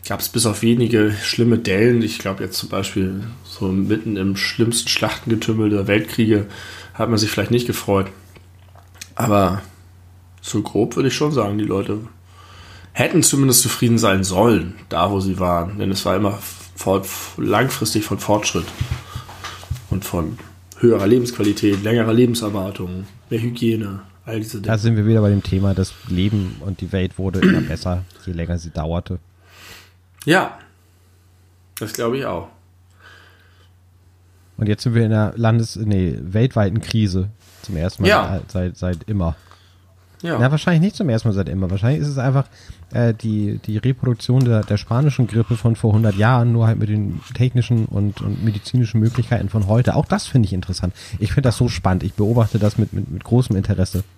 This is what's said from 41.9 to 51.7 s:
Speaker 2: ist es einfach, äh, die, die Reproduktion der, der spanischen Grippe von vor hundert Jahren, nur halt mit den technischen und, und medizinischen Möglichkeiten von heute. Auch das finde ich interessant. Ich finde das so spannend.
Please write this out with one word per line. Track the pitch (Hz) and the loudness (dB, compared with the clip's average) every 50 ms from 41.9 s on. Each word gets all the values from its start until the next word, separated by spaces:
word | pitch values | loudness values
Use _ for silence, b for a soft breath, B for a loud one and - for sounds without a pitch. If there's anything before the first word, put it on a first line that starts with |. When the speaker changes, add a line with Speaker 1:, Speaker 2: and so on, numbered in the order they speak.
| 147 160 | 0 0
Speaker 2:
ist | 147 147 | -2 -4
es | 139 | -2
einfach, | 135 120 135 131 139 135 B B B B B B B B _ | 0 0 2 2 2 0 B B B B B B B B _
äh, | - 120 120 117 110 | -2 0 2 2 0
die, | 110 - 110 107 107 104 101 110 107 - | 0 -2 -2 -2 0 0 -2 -4 -6 -6
die | - 107 | -4 -4
Reproduktion | 107 - 123 135 - - 127 120 - - - 123 131 135 | 0 0 0 0 0 0 -2 -2 -2 0 2 2 4 4
der, | 120 113 107 101 | 4 2 2 2
der | - 104 | 0 -2
spanischen | 101 - - 113 120 147 147 - - 123 | -2 0 0 0 2 2 2 2 2 0
Grippe | 104 101 117 113 - 120 | 2 2 0 2 2 0
von | 110 - 113 113 | 0 2 0 2
vor | - - 113 101 | 2 2 4 4
hundert | 107 113 110 95 | 4 4 2 2
Jahren, | 95 107 117 131 123 117 120 | 4 4 4 4 4 4 4
nur | 117 117 113 | 4 4 4
halt | 113 113 | 2 2
mit | 101 107 107 | 2 0 0
den | 107 107 104 101 - - - - - | 0 0 0 -2 -4 -8 -12 -12 -2
technischen | - 123 127 - 127 113 - 120 113 110 | 0 0 2 2 0 2 2 2 0 0
und, | - 107 104 101 104 98 - | 0 -2 0 0 -2 -2 -4
und | 104 101 101 - 101 | -4 -4 -4 0 -2
medizinischen | 113 104 101 - - - 127 120 107 - 113 | -2 -2 -2 -6 0 0 0 0 2 2 2
Möglichkeiten | 110 113 120 - 113 - 120 104 101 | 2 2 2 0 -2 0 -2 -2 -2
von | 95 - 113 101 | -2 -2 -2 2
heute. | 95 110 117 120 127 - | 2 2 4 4 2 2
Auch | - 151 | 0 0
das | - - 208 - | 0 -2 -2 -2
finde | - - 127 107 | 0 2 2 2
ich | 90 - | 2 0
interessant. | 92 90 - 90 - 92 90 B B B B B B | -4 -4 -6 -6 -4 -4 -6 B B B B B B
Ich | 110 104 | -2 0
finde | - - 135 | 0 2 2
das | 123 107 | 2 2
so | - 127 | 2 0
spannend. | 117 | 0